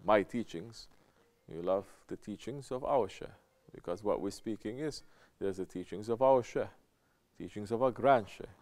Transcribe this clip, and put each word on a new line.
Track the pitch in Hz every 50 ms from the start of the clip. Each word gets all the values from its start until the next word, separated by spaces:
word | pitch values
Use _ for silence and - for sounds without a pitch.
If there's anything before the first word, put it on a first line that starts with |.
| -
my | 92 107 104
teachings, | 92 - - 120 110 - - 82 92 117 117 - - - - - _ _ _ _ _ _ _ _ _ -
you | - 82
love | 87 92 95 101 98 - - - _
the | - 98
teachings | - - 107 101 - - 110 135 143 131 -
of | 131 127 143
our | - 143 131 104 95
Shaykh. | - - - - - - _ _ _ _ _ - -
Because | - - - 87 98
what | 107 104 85 -
we're | 92 98
speaking | - - - 117 107 98 - 107 113 131
is, | 156 151 127 - - - - - - _ _ -
there's | 92 98 92
the | 92 92
teachings | - - 92 87 - 85 95 104 113
of | 117 113
our | 131 131 135 127
Shaykh, | 117 - - 147 107 92 - _ _ _ _ _ _ _ _ _ _ _ _ -
teachings | 85 87 - 107 104 101
of | 117 113
our | 131 131
grand | 107 - 110 135 139 120 101 -
Shaykh, | - - - - - _